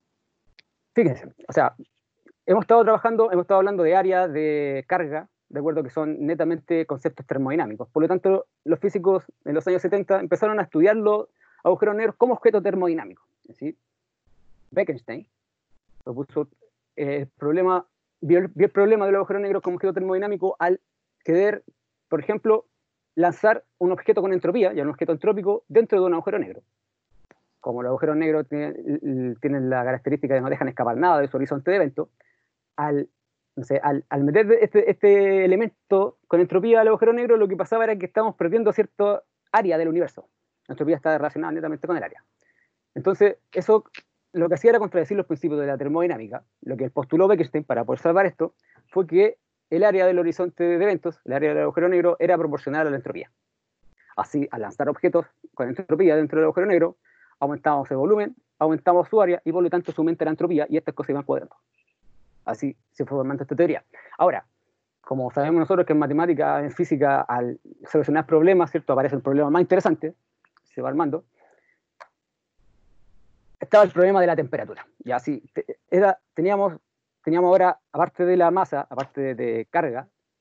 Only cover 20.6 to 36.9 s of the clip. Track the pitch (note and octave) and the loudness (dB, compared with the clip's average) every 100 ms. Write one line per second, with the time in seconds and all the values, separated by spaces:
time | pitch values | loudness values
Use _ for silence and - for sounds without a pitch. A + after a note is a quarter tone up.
20.6 | E3+ F#3 _ _ _ _ - E3+ G3+ G#3 | -2 -2 _ _ _ _ -2 2 2 -2
21.6 | - _ _ _ _ D#3+ - G#3 A3 A3 | -10 _ _ _ _ -4 -2 -2 2 0
22.6 | - _ _ _ _ - F3 E3 G#3+ A3+ | 0 _ _ _ _ 0 0 2 2 0
23.6 | - - F3+ F3+ - G#3+ F#3+ F#3 E3+ G3 | -4 -4 -2 0 0 2 0 0 0 0
24.6 | F#3+ G#3 C#3+ D3 D#3 E3 F#3+ G#3 F#3+ G#3 | 0 0 -4 -4 -4 -2 -2 -2 -2 -4
25.6 | - A3 A3+ G3+ F#3 E3+ E3 G#3 F#2 F#2 | 0 2 2 2 2 0 -2 -4 -6 -12
26.6 | - _ _ _ _ _ _ _ _ _ | -20 _ _ _ _ _ _ _ _ _
27.6 | - B2 B2 C3 D3+ D3+ D#3+ D#3 C#3+ D3 | -10 -6 -4 -4 -2 0 0 0 -2 -6
28.6 | D3 - - D3 D3 C3 B2+ A2+ D3 C#3 | -8 -8 -6 -6 -4 -6 -6 -6 -4 -4
29.6 | B2+ B2+ B2 B2+ - C#3 C#3 C3+ B2+ C#3 | -2 -2 -2 -4 -4 -4 -2 -2 -2 -4
30.6 | C3+ C3 A#2+ A#2 F3 D#3+ C#3+ C3 C3+ C#3+ | -4 -4 -4 0 2 2 0 -2 -4 -4
31.6 | C3+ G3 D3+ C3 D3+ _ _ _ _ _ | -2 0 0 -4 -10 _ _ _ _ _
32.6 | _ - D3+ C#3+ C#3+ _ _ _ _ - | _ -8 -4 -4 -4 _ _ _ _ -12
33.6 | B2+ C#3 D3 C#3+ - C#3+ C#3+ D#3+ G#3+ A#3 | -4 -2 -2 -2 -4 -2 2 2 4 4
34.6 | G#3+ G#3 G3+ F#3+ G#3 G3+ G3 G3 F#3 F#3 | 4 2 2 2 4 6 4 4 4 2
35.6 | A3+ - - G3 G#3 - - E3+ F3 F#3 | 0 -6 -2 0 0 -4 0 2 2 2
36.6 | G#3+ A3+ A3 | 4 4 6